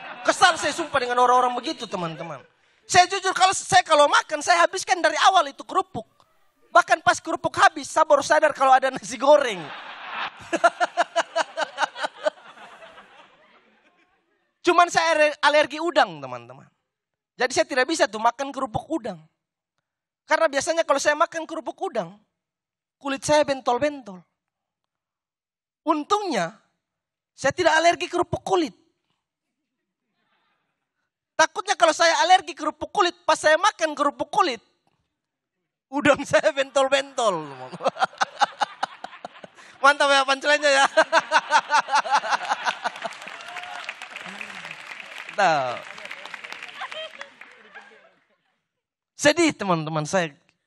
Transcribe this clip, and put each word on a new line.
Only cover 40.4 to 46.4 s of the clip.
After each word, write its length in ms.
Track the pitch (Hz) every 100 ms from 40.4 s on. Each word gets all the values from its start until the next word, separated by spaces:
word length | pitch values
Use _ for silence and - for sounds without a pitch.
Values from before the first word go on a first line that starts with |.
| 294 294 294
ya. 160 | 269 277
<laughs> 40 | 320 - 320 - 302 - 294 - 294 - 262 240 277 220 269 - - - - - - - - - - - - - - - - - - 185 190 - - - - - - - - -
Tahu. 400 | - 185 147 127 110 - - - - - -